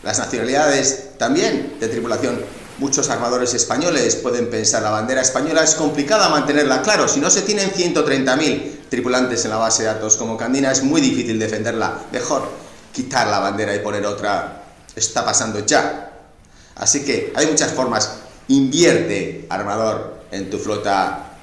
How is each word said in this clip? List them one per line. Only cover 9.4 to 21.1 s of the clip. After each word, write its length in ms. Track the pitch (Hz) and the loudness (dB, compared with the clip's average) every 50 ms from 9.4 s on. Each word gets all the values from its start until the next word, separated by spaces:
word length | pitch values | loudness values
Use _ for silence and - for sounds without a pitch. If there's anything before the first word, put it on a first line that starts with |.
| - | -2
en 60 | 110 | -2
la 60 | 107 | 0
base 260 | 113 113 113 110 - 110 | 0 0 2 2 0 0
de 60 | 110 | 0
datos 280 | 110 107 110 110 - | -2 -2 0 0 0
como 200 | - 120 113 110 110 | 0 0 -6 -4 -4
Candina, 320 | 117 117 131 135 139 131 | -2 -2 0 2 2 2
es 140 | 135 - 135 | 2 2 2
muy 160 | 135 151 165 | 2 2 4
difícil 380 | 139 127 - 127 120 120 110 110 | 4 4 2 0 0 0 0 0
defenderla. 680 | 110 104 - - 113 117 110 113 104 90 - - - - - | 0 0 -2 -2 -2 -2 -2 -2 -2 -2 -4 -6 -10 -6 -6
Mejor 360 | 120 - - 156 135 - - - - - - - - - - - | -6 -2 -2 -2 -2 -2 -6 -10 -12 -16 -18 -20 -20 -20 -14 -8
quitar 340 | - 127 127 131 127 117 | -8 -6 -2 0 0 2
la 140 | 107 104 98 | 2 2 0
bandera 340 | 95 98 101 101 107 101 101 | 0 0 -2 -2 -2 -2 -2
y 60 | 101 | -2
poner 260 | 104 104 104 101 101 | -2 -4 -4 -2 -4
otra. 560 | 101 101 98 98 104 101 90 85 - - - - - - - - - - | -4 -4 -4 -2 -2 -2 -2 -2 -6 -10 -14 -18 -20 -20 -20 -20 -18 -6
Está 300 | - 107 - - 135 117 | -6 -4 -2 -2 -2 -2
pasando 340 | - - - 120 110 104 104 104 | 0 0 0 0 0 -4 -4 0
ya. 460 | - 151 139 - - - - - - - - - - - - - - - - - - - | 2 2 2 2 2 -4 -6 -10 -14 -18 -20 -20 -20 -20 -20 -20 -20 -20 -20 -20 -20 -12
Así 280 | - - - - 139 135 | -4 -2 0 0 0 0
que 280 | 135 120 107 - - - | 0 -2 -2 -2 -2 0
hay 120 | - 151 160 | 0 0 2
muchas 240 | 151 143 147 127 160 | 2 2 0 0 0
formas. 400 | - 131 123 113 107 - - - - - - - - - | 0 0 0 0 0 -2 -2 -6 -12 -16 -20 -20 -20 0
Invierte, 1000 | - 131 139 139 135 147 165 170 156 127 - - - 101 98 92 - 87 82 - - | 2 4 4 4 4 4 4 6 6 6 4 2 0 -2 -2 -4 -4 -8 -10 -10 -6
armador, 720 | - 98 104 101 101 110 113 110 104 - - - - - - - | -6 -4 -2 -2 -2 0 0 0 0 -2 -6 -8 -12 -16 -16 -10
en 180 | - 98 95 87 | -8 -8 -6 -6
tu 100 | 101 98 | -6 -6
flota. 760 | - 101 104 101 101 104 98 95 92 82 | -4 -4 -4 -2 0 0 2 2 2 0